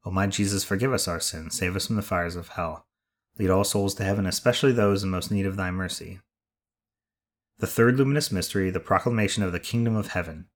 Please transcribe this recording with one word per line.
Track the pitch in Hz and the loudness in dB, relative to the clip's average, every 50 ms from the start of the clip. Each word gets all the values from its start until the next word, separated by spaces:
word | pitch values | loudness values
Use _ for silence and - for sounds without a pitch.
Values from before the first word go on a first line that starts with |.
| _ | _
O | 101 | -2
my | 92 95 98 98 | 0 0 0 0
Jesus, | 92 - 104 98 101 95 | 0 0 0 0 0 -2
forgive | - - 101 95 120 135 | -2 -2 -2 0 0 0
us | 127 - - 92 | 0 0 -2 -2
our | 85 82 | -4 -4
sins, | - - - 82 78 76 - | -4 -6 -6 -8 -10 -8 -4
save | - 92 90 90 | -2 -2 -2 -2
us | 98 - - | -2 -2 0
from | 117 | -2
the | 104 | -2
fires | 95 - 95 87 87 85 85 | 0 0 -2 -2 -2 -2 -6
of | 87 82 - | -8 -10 -10
hell. | - - 87 80 78 - _ _ _ _ _ _ _ _ _ _ _ - | -6 -6 -6 -6 -6 -10 _ _ _ _ _ _ _ _ _ _ _ -2
Lead | 104 92 | 2 4
all | 95 95 101 | 4 4 4
souls | - - 104 98 98 - | 2 2 0 0 0 -2
to | - 101 | -2 0
heaven, | 95 101 110 95 | 0 2 2 0
especially | 92 - - - 123 120 - - 135 | 0 -2 2 2 2 2 4 4 4
those | 123 117 107 101 101 98 | 4 6 4 4 4 2
in | 98 95 | 0 -2
most | 92 90 - - | -2 -2 -2 -2
need | 104 98 95 | -2 0 0
of | 98 95 | 0 -2
thy | 98 95 90 | -2 -4 -4
mercy. | 90 92 92 87 - - - 90 95 92 _ _ _ _ _ _ _ _ _ _ _ _ _ _ _ _ _ _ _ _ _ _ _ _ _ _ _ _ | -2 -4 -4 -6 -6 -8 -10 -12 -14 -16 _ _ _ _ _ _ _ _ _ _ _ _ _ _ _ _ _ _ _ _ _ _ _ _ _ _ _ _
The | 110 | -6
third | - - - 117 120 127 | -4 2 4 4 4 6
luminous | 135 139 135 143 151 151 - | 4 4 4 2 0 0 0
mystery, | 110 92 85 - - 101 95 92 | -2 -2 -2 0 0 0 0 2
the | 90 95 | 0 -2
proclamation | - - 101 92 - 123 120 110 107 98 - 110 | 0 2 0 2 2 2 2 2 2 2 2 0
of | 101 92 | -2 -2
the | 87 87 | -2 -4
kingdom | - - - 117 117 117 110 | -6 -2 0 0 2 2 2
of | 107 98 - | 0 -2 -2
heaven. | - 92 85 80 78 80 87 _ _ | -4 -4 -4 -4 -10 -14 -16 _ _